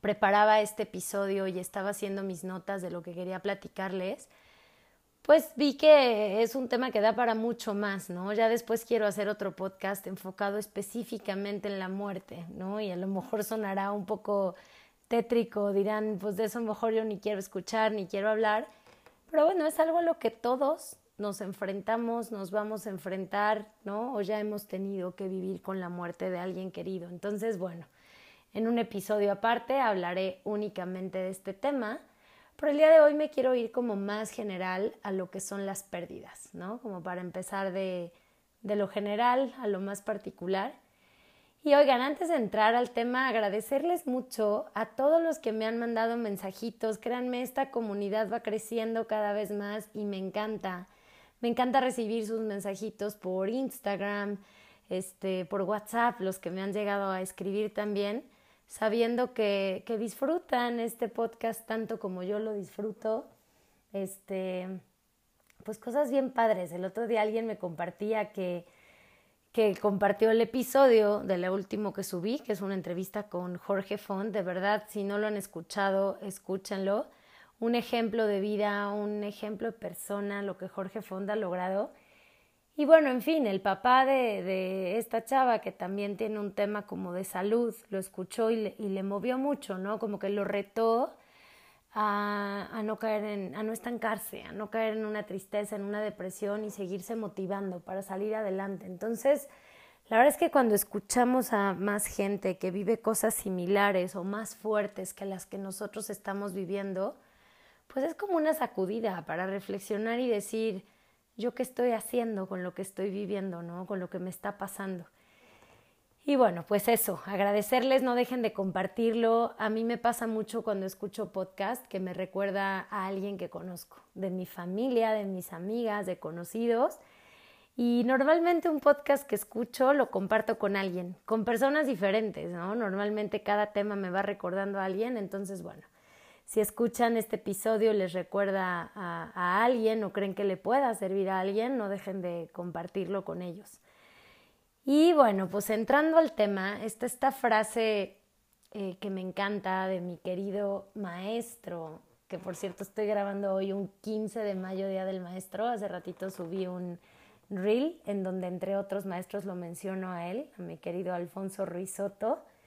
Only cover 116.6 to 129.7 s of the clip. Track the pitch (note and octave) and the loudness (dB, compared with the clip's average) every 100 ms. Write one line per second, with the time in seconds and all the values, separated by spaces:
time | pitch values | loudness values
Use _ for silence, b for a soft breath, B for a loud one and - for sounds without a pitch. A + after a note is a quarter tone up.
116.6 | E3 G#3 G3 A#3 - F3 - G3 G3+ G#3 | 0 0 4 2 2 -4 -6 0 2 2
117.6 | G#3 B3+ B3+ C4 B3+ A#3+ B3 B3 A3 - | 2 2 4 4 4 2 0 0 -2 -2
118.6 | F#3+ F#3 F#3+ - A#3 A3+ A3+ A3+ A#3 - | -2 -2 -4 2 2 4 4 4 2 -2
119.6 | G#3+ A3 A3+ A#3 A#3+ A#3 A3+ A3 G#3+ A#3 | -2 0 0 0 0 0 -2 -2 -4 -4
120.6 | A3 G3 F#3+ F#3+ G3+ - G3+ - F#3 - | -2 -2 -4 -6 -10 -6 -6 -4 -6 -4
121.6 | G3 B3 - G3 F#3 F3 F#3 G3 G3 F#3+ | -4 -4 -6 -6 -6 -6 -6 -2 -2 0
122.6 | G3 F#3+ - G#3 F#3+ G3 G3 G3 F3 E3 | -2 -2 -4 -6 -4 -4 -6 -6 -8 -10
123.6 | F3 F3 - - _ - F#3+ F#3 F3+ - | -12 -12 -16 -20 _ -6 -4 -4 -6 -8
124.6 | F3 F#3+ C4 A#3+ A3+ A3 G3 F#3 F3 E3 | -6 -2 2 2 2 2 -2 -6 -8 -10
125.6 | F3+ A3+ A3+ G#3 F#3 F3 D#3+ E3+ F3 A3+ | -6 -4 -2 -2 -4 -6 -6 -10 -8 -2
126.6 | A#3 A#3 C#4 - B B B B B B | 2 4 2 0 B B B B B B
127.6 | B - A#3+ A#3+ A#3+ C4 C#4 E4+ E4+ E4+ | B 0 2 4 4 4 6 6 6 4
128.6 | F4 D4+ D4 D4 - C#4 C#4 G#3 - A3 | 4 4 6 4 4 2 2 -6 -4 -6
129.6 | A#3 | -6